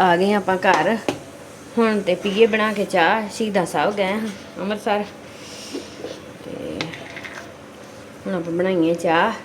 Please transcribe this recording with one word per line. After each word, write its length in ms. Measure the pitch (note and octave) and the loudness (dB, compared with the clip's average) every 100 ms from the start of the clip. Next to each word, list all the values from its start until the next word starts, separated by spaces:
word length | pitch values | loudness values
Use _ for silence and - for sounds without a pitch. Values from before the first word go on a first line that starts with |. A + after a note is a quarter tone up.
ਆ 160 | F#3 F3 | 6 6
ਗਏ 160 | G3 | 6
ਆਪਾਂ 220 | G#3 F#3+ F#3 | 4 2 4
ਘਰ। 380 | F#3+ D#3 E3+ A3 - - - - - - - - | 6 6 4 2 0 -6 -8 -16 -18 -18 -6 2
ਹੁਣ 220 | A3+ G#3 | 2 2
ਤੇ 140 | F#3+ | 2
ਪੀਏ 320 | F3+ G#3 G3 A3+ | 0 2 4 4
ਬਣਾ 260 | G#3+ G#3+ | 4 0
ਕੇ 120 | G3+ | 0
ਚਾਹ, 440 | F#3+ F#3 E3 A3 G#3 | 0 4 4 4 0
ਸ਼ਹੀਦਾਂ 360 | - G#3+ G3 E3 | -4 0 0 0
ਸਾਹਿਬ 300 | E3 E3+ G#3 | 2 2 2
ਗਏ 80 | |
ਹਾਂ 240 | F#3 G#3+ A3 G3 - - | 0 -2 -4 -8 -12 -6
ਅੰਮ੍ਰਿਤਸਰ। 460 | F#3+ G#3 A3 G#3 G3+ - - - - - - - - - - - - - | -4 -2 0 0 -2 -10 -18 -16 -16 -14 -12 -10 -12 -12 -12 -12 -14 -16
ਤੇ 340 | - - D2 D#2 - - - - - - - - - - - - - - G3 | -12 -10 -8 -6 -8 -10 -12 -12 -12 -12 -14 -16 -18 -18 -18 -18 -18 -10 -4
ਹੁਣ 80 | |
ਆਪਾਂ 180 | F3+ E3 | -4 -2
ਬਣਾਈਏ 420 | E3+ F#3 F3+ D#3+ | 0 2 4 4
ਚਾਹ 380 | E3+ E3+ E3 G#3+ G#3+ | 2 4 4 4 0